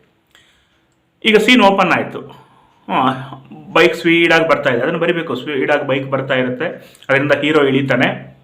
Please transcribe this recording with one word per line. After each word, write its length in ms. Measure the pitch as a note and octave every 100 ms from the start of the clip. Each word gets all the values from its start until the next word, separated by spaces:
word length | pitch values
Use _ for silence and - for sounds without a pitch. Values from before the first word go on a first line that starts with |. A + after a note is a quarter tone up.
| _ _ _ _ _ _ _ _ _ _ _ _
ಈಗ 120 | A3 G#3+
ಸೀನ್ 260 | G#3+ B3
ಓಪನ್ 300 | G3 G3 F3+
ಆಯ್ತು, 280 | C3 G#2+ -
ಹ್ಮ್, 1500 | - - _ _ _ _ - F3+ C3 C3 - - - - -
ಬೈಕ್ 220 | E3 E3+
ಸ್ಪೀಡಾಗಿ 540 | E3 E3+ E3+ E3+ E3 D3
ಬರ್ತಾ 220 | C#3 C#3+
ಇದೆ, 120 | A#2+
ಅದನ್ನು 160 | C3+ E3+
ಬರಿಬೇಕು. 360 | E3 E3+ D#3+
ಸ್ಪೀಡಾಗಿ 520 | B2 D3 C#3+ D3 D3 C#3+
ಬೈಕ್ 240 | C#3 C3+
ಬರ್ತಾ 240 | C3+ C3
ಇರುತ್ತೆ, 320 | C3 B2+ - E3 - - - -
ಅದರಿಂದ 240 | C#3 D3
ಹೀರೋ 340 | C#3 D3 D#3 C#3
ಇಳಿತಾನೆ 720 | C3+ C3+ B2 D#3+ G3 - -